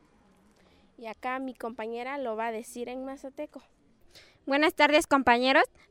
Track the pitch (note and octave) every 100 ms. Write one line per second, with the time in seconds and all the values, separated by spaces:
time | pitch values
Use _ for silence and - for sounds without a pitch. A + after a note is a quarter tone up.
0 | _ _ _ _ _ _ _ _ _ -
1 | A3+ G#3 B3+ C4 C4+ A#3+ A#3 A3+ A3 A#3
2 | B3 C#4+ B3 A3 A#3 A3 A#3 B3 A#3+ B3+
3 | C4 C4+ C4+ C#4 D4+ C4+ - _ _ _
4 | - - - _ - C#4 D#4 - D4 D4+
5 | E4 C#4+ B3 A#3+ B3+ C#4+ A#4+ _ _